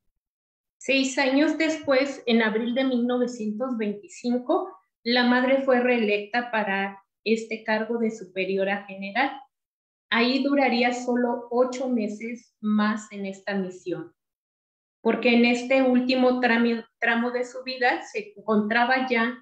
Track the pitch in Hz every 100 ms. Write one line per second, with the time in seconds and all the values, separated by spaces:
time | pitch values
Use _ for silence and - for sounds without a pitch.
0 | _ _ _ _ _ _ _ _ - 269
1 | 269 294 262 269 311 311 320 311 285 262
2 | 277 - 240 233 220 220 240 247 269 240
3 | 240 247 240 - 214 208 262 226 208 202
4 | - - 240 247 269 339 - - _ _
5 | 233 247 247 247 254 269 269 247 247 240
6 | 208 208 208 240 240 220 196 196 196 196
7 | _ _ 208 220 - 220 - 220 220 233
8 | 214 220 180 190 185 196 190 202 196 190
9 | 196 226 285 - - _ _ _ _ _
10 | - 226 240 262 277 285 254 233 240 247
11 | 247 240 240 247 - 240 254 - 254 233
12 | 208 208 226 233 _ _ 208 214 208 214
13 | - 202 196 190 - 196 180 - 180 160
14 | - _ _ _ _ _ _ _ _ _
15 | 226 220 247 240 240 247 - 269 254 247
16 | 254 254 254 247 247 233 233 226 - -
17 | 233 233 247 247 247 254 254 254 247 330
18 | - 220 202 - - 214 208 233 240 262
19 | - 233 233 247